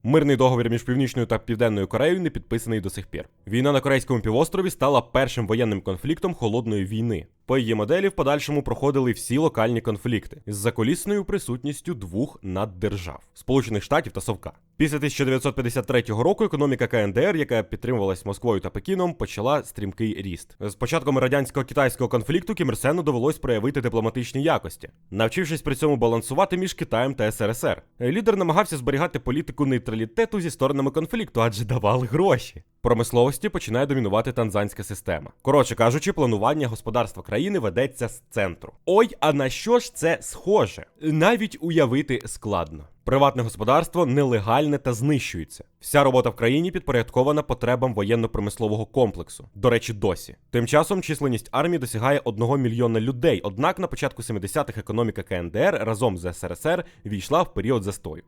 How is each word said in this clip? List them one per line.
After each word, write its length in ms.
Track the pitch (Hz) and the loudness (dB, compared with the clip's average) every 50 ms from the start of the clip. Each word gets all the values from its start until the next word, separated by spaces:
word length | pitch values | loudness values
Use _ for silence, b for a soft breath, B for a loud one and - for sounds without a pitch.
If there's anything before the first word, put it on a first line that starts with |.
Мирний 340 | - 113 139 160 151 143 139 | 2 4 4 4 6 4 4
договір 340 | 120 131 127 127 117 117 117 | 6 6 4 4 4 2 0
між 120 | 117 117 | 0 -2
Північною 440 | - - 123 135 135 123 - 131 117 | -2 -2 0 0 0 0 0 -4 -2
та 120 | 110 117 110 | 0 -2 -4
Південною 480 | - - 117 113 123 113 107 101 95 | -2 -4 0 2 2 2 2 0 -2
Кореєю 340 | 92 - 110 135 160 180 190 | -2 0 2 2 2 2 2
не 100 | 180 151 | -2 -4
підписаний 500 | - - - - 113 117 - 117 113 107 | -4 -6 -6 -4 -6 -4 -2 -2 -4 -2
до 100 | 90 98 | -4 -6
сих 160 | - 104 95 | -8 -8 -12
пір. 220 | - - 73 - - _ _ _ | -10 -12 -12 -12 -12 _ _ _
Війна 260 | 98 107 120 127 143 | -2 0 2 2 4
на 80 | 143 135 | 2 2
Корейському 400 | - 143 135 131 123 - 127 113 | 4 2 2 2 2 0 -2 0
півострові 500 | 104 110 107 127 165 160 - 190 185 190 | 0 2 2 2 2 2 0 -2 -2 -2
стала 300 | - - 131 139 143 127 | -2 0 2 4 4 4
першим 460 | - - - 127 135 127 - 123 110 | 2 2 0 0 0 2 0 -4 -2
воєнним 340 | 92 110 117 123 110 104 95 | 0 0 0 2 0 0 -2
конфліктом 540 | - 104 95 90 - 135 165 - - 185 - | -4 -6 -6 -6 -4 -4 -4 -2 -2 -4 -4
Холодної 500 | - 120 110 104 123 117 113 107 101 95 | -2 -2 0 0 0 -2 0 -2 -2 -2
війни. 420 | 95 107 110 113 117 107 80 - _ _ _ _ | -2 -2 -2 -2 -2 -2 -4 -6 _ _ _ _
По 120 | - 127 135 | 0 0 0
її 160 | 123 110 117 | 2 0 0
моделі 340 | 107 104 104 156 185 196 196 | 0 2 2 2 2 2 0
в 40 | |
подальшому 500 | 196 - 147 135 143 147 - - 147 147 | 0 0 0 0 0 0 -2 -2 -2 -2
проходили 500 | - - 117 - 131 143 139 139 131 123 | -2 -2 -4 0 0 0 2 2 2 2
всі 260 | 110 - - - 117 139 | 0 -2 -4 -2 0 2
локальні 420 | 160 156 - 117 110 117 123 117 | 2 2 2 2 0 0 0 -2
конфлікти 640 | 117 117 110 98 - 120 113 101 - - - - _ | -2 -2 -6 -4 -2 -2 -2 -2 -4 -6 -18 -14 _
з 100 | 104 104 | -10 -8
закулісною 680 | 101 98 117 - - 110 120 175 175 - 196 208 208 190 | -2 -2 -2 0 0 0 0 0 -2 -2 -2 -2 -2 -2
присутністю 680 | - 196 190 - - 120 123 120 143 143 - _ 170 175 | -2 -4 -4 -4 -6 -8 -6 -6 -8 -8 -8 _ -8 -8
двох 440 | 113 98 87 85 101 135 - - - | -8 -8 -6 -4 -4 -4 -4 -6 -12
наддержав — 760 | - 95 92 95 107 107 92 90 101 104 101 98 87 87 71 - _ _ _ | -10 -6 -4 -4 -4 -4 -6 -4 -4 -4 -4 -4 -8 -10 -12 -14 _ _ _
Сполучених 480 | - - - 127 135 110 113 110 104 | -14 -4 2 2 2 2 2 -4 -4
Штатів 300 | - - 139 160 156 - | -2 0 0 0 0 -2
та 80 | - 98 | -8 -6
СОВКА. 320 | - - 107 92 - - - _ _ _ _ | -4 -4 -6 -6 -8 -16 -16 _ _ _ _
Після 220 | - 147 151 147 143 | 0 0 0 0 -2
тисяча 260 | 139 143 - - 143 | -2 -2 0 0 2
дев'ятсот 300 | 131 131 131 - 143 - | 2 2 2 0 -2 -2
п'ятдесят 320 | - 123 120 117 135 - | -2 -4 -2 -2 -4 -2
третього 360 | - 123 123 113 - 107 107 | 0 0 0 0 2 0 4
року 220 | 120 170 202 - 220 | 4 4 4 4 2
економіка 420 | 196 - 139 147 139 131 - 123 | 0 2 2 2 2 2 2 0
К 120 | 110 - 117 | 2 2 2
Н 140 | 104 101 | 2 4
Д 100 | 92 113 | 4 4
Р, 140 | 147 196 196 | 4 4 2
яка 260 | 156 143 - 123 113 | 2 0 0 0 0
підтримувалась 640 | 101 - - - - 117 127 113 98 95 92 - - | 0 -2 -6 -6 -2 -2 0 2 2 0 0 -2 -4
Москвою 360 | 98 98 - - 120 107 95 | -8 -6 -2 2 2 2 2
та 100 | - 92 | 0 -4
Пекіном, 440 | _ 104 - - 196 185 180 175 160 | _ -8 -4 -2 0 0 0 0 0
почала 480 | - 113 - - - 104 127 147 143 | -4 -6 -6 -4 -2 0 0 0 0
стрімкий 600 | - - - - 104 98 90 - 113 110 101 - | -2 -6 -8 -6 -6 -6 -4 -2 -2 -2 -2 -4
ріст. 340 | 98 98 85 - - _ - _ | -6 -8 -8 -10 -12 _ -14 _
З 140 | 104 104 95 | -10 -10 -6
початком 440 | _ 131 117 - 165 - 143 135 131 | _ -4 -2 -2 0 0 2 2 2
радянсько-китайського 920 | 127 127 131 143 135 - - 143 127 - - 147 139 127 123 - 127 113 | 2 2 2 2 0 0 -2 -4 -4 -2 0 2 2 2 2 0 -2 0
конфлікту 460 | - 120 107 - 151 185 - - 214 | 0 -2 0 0 -2 -2 0 -2 -4
Кім 140 | - 170 131 | -2 0 -2
Ір 80 | 110 | -2
Сену 260 | - - 131 156 180 | 0 0 0 0 2
довелось 360 | 160 147 135 120 117 151 151 - | 0 0 0 2 0 0 -2 -2
проявити 420 | - 127 120 107 101 131 - 143 | -2 -2 0 0 0 0 -2 -2
дипломатичні 640 | 117 123 110 113 110 113 107 131 120 - - 135 | -4 0 0 0 0 0 -2 -4 -8 -4 -4 -2
якості, 480 | 143 160 147 104 - 82 - - - - _ _ _ _ | 0 0 0 0 -2 -8 -14 -14 -18 -20 _ _ _ _
навчившись 520 | 90 98 113 110 - 180 185 147 165 147 | 0 0 0 0 2 -2 -2 -2 -4 -4
при 120 | - 147 135 | -2 -4 -2
цьому 220 | 123 156 151 147 | 0 2 2 2
балансувати 600 | 120 117 117 113 113 113 - 135 160 196 196 185 | 4 2 2 2 0 -2 -2 0 0 2 2 2
між 180 | 180 185 185 - | -2 -2 -4 -4
Китаєм 400 | - 160 - - 113 127 135 139 | -6 -4 -2 0 0 2 0 0
та 100 | - 110 | 0 0
С 160 | 107 110 - | -2 0 0
Р 100 | 110 101 | -2 -2
С 140 | 117 123 - | -2 0 -2
Р. 180 | 143 92 - _ _ _ _ | -2 -2 -4 _ _ _ _
Лідер 360 | 120 123 156 220 214 220 208 | -2 0 0 2 2 2 2
намагався 400 | 196 185 165 156 185 214 - 165 | 2 2 2 2 2 2 0 -4
зберігати 420 | 139 123 135 135 139 165 175 - 120 | -4 -2 -2 0 0 0 -2 -2 -6
політику 480 | - 123 123 151 156 - 127 - 147 | -4 -2 -4 -4 -4 -6 -4 -2 0
нейтралітету 760 | 135 131 120 123 - 110 110 113 110 - - 226 220 - 202 | 0 0 -2 -2 -4 -4 -4 -4 -2 0 -2 0 0 0 -4
зі 100 | 170 165 | -4 -4
сторонами 400 | - - - 135 143 139 135 139 | -2 0 0 0 2 0 0 0
конфлікту, 520 | 135 160 160 160 - 233 208 - _ 117 | 0 -2 -4 -2 -4 -4 -4 -2 _ 2
адже 220 | 113 120 104 98 120 | 2 2 2 -2 -4
давали 420 | 104 120 120 101 101 113 127 123 | -2 -2 2 2 2 2 2 0
гроші. 560 | - 117 151 185 196 139 120 - - - - - _ _ _ | 0 0 2 4 4 2 2 0 -10 -16 -18 -20 _ _ _
Промисловості 640 | - 120 120 113 120 - - 120 120 135 139 - - 214 | 0 0 2 2 2 2 4 4 4 4 2 -2 -4 -4
починає 380 | - - - - 110 123 139 | -4 -4 -4 -2 0 0 0
домінувати 460 | 139 139 135 117 98 98 110 113 135 | 2 0 0 2 2 2 2 2 0
танзанська 520 | 117 127 117 107 92 104 104 101 - - 101 | -2 -2 -2 0 0 0 -2 -2 -6 -10 -10
система. 460 | - 101 - - - 87 78 - - _ _ | -10 -10 -8 -4 -4 -4 -4 -6 -12 _ _
Коротше 320 | _ 135 135 147 127 - - | _ 4 4 4 4 2 2
кажучи, 380 | - 113 117 123 156 - 190 | 2 4 4 4 2 -2 -2
планування 560 | 196 - 143 120 110 101 104 123 147 156 139 117 | 0 0 0 2 2 2 2 2 2 0 -2 -4
господарства 540 | 110 - - 113 110 123 113 104 - 101 | -4 -6 -8 -2 -2 -2 -2 -2 -6 -14
країни 360 | - - 107 117 151 202 202 180 | -10 -4 -4 -2 -2 -2 -2 -2
ведеться 500 | 113 107 - 120 131 135 - - 120 110 | -2 0 0 0 -2 -2 -2 -6 -8 -8
з 140 | - - _ _ | -8 -12 _ _
центру. 420 | - 113 101 92 82 - - - - - _ | -2 -2 -2 -2 -4 -8 -14 -20 -20 -10 _
Ой, 240 | - 185 208 240 - - - | 2 4 4 4 2 0 0
а 120 | - 156 | 0 2
на 180 | 147 143 135 131 | 2 2 0 -2
що 280 | 123 - - 214 240 240 | -4 -4 0 2 2 2
ж 160 | - - _ | 0 -4 _
це 240 | - 156 165 170 - | -2 0 0 0 0
схоже? 680 | - - - - - 180 208 208 131 98 - - - _ _ _ | -4 -12 -14 -8 -2 2 2 2 2 0 -2 -12 -18 _ _ _
Навіть 560 | 151 156 151 156 160 202 240 208 220 202 - - | -2 0 2 4 4 4 4 2 -2 -6 -6 -6
уявити 600 | - 170 160 160 147 117 120 139 147 - 131 113 - | -4 0 2 2 4 4 2 0 0 -2 -4 -4 -4
складно. 600 | - - - - 110 101 87 82 76 80 76 73 - - _ _ | -10 -12 -8 -4 -2 -2 -2 -2 -4 -8 -16 -16 -18 -20 _ _
Приватне 380 | - 131 135 143 139 127 123 | 0 4 4 4 4 2 0
господарство 640 | 117 113 95 92 107 110 135 156 165 - - 175 170 | -4 -4 -4 -4 0 4 4 4 2 0 0 0 0
нелегальне 720 | 135 127 143 143 131 120 107 98 110 113 135 156 147 143 139 | 2 2 2 2 2 2 0 2 2 2 2 2 2 0 0
та 140 | - 135 | -2 -4
знищується. 720 | 120 107 120 147 151 127 - - - 87 78 - - - - _ _ _ | -2 0 0 0 0 0 -2 -4 -8 -8 -10 -10 -14 -20 -20 _ _ _
Вся 240 | - - - 143 143 | -8 2 4 4 6
робота 260 | 135 127 127 120 120 | 6 6 4 2 2
в 60 | 107 | -2
країні 340 | - 117 117 131 151 170 190 | 2 2 2 2 2 0 -2
підпорядкована 720 | - 185 - - - 120 110 - - 127 131 143 147 151 | -4 -4 -4 0 0 0 0 0 0 2 2 4 2 0
потребам 520 | 147 - 127 - - 117 123 120 127 131 113 | 0 -2 -4 -2 0 0 0 2 0 -2 0
воєнно-промислового 920 | 104 101 101 117 117 113 113 - - 101 104 - - 117 107 107 107 113 | -2 0 2 2 2 2 -2 -2 -4 -4 -4 -4 -2 -2 -2 -2 -2 -4
комплексу. 600 | - - 135 123 104 85 85 82 - - - - - _ | -2 2 2 2 2 2 -8 -14 -14 -16 -20 -20 -20 _
До 160 | 101 98 127 | 2 2 4
речі, 220 | 117 117 - - | 4 4 0 -2
досі. 440 | 113 101 107 101 87 - - - - _ _ _ | -6 0 0 0 0 -2 -8 -18 -20 _ _ _
Тим 160 | - 120 117 | -2 -2 0
часом 360 | 120 147 151 156 - 202 185 | 4 4 4 4 4 0 -2
численність 460 | - - 156 127 143 135 120 110 - - | -2 -4 -4 -2 0 -2 -2 -2 -4 -2
армії 260 | - 131 151 175 175 160 | 0 0 2 2 0 -2
досягає 420 | 127 117 - 110 113 135 143 143 - | -2 -4 -4 0 2 2 2 2 0
одного 320 | 123 107 104 117 120 139 | -2 -2 0 0 0 2
мільйона 440 | 139 127 120 113 117 123 117 113 110 | 2 2 0 2 2 0 2 2 0
людей, 400 | 110 127 131 120 127 165 123 95 - | 0 0 -2 2 2 2 2 2 -2
однак 340 | 101 98 101 139 170 190 185 | -6 -4 0 0 0 0 0
на 80 | 185 | -6
початку 360 | - - - - 135 - - | -6 -4 -4 -4 -6 -6 -8
семидесятих 560 | 117 - 113 101 90 95 - 151 139 - 110 107 | -8 -6 -6 -6 -6 -4 -2 -4 -4 -4 -6 -12
економіка 440 | 95 - 107 113 120 110 - - | -8 -4 -2 0 0 0 -2 -6
К 120 | 90 - 98 | -8 -6 -6
Н 160 | 90 87 85 | -6 -6 -4
Д 80 | 78 104 | -2 2
Р 200 | 143 196 - - 110 | 2 2 2 0 -2
разом 320 | 110 110 101 127 117 95 | -2 -2 0 0 -2 -2
з 80 | 87 82 | -2 -6
С 200 | 90 85 - - | -8 -8 -8 -10
Р 80 | 85 | -10
С 140 | 85 - - | -10 -4 -2
Р 180 | 156 175 180 170 B B B B | -2 0 0 -4 B B B B
війшла 360 | 104 104 98 - - 135 170 | -8 -8 -8 -2 0 2 2
в 120 | 185 - - | 2 0 -4
період 280 | - 113 117 131 113 | -4 -2 0 0 0
застою. 400 | 92 98 98 - - 82 78 82 - | 0 -4 -8 -8 -12 -14 -14 -14 -16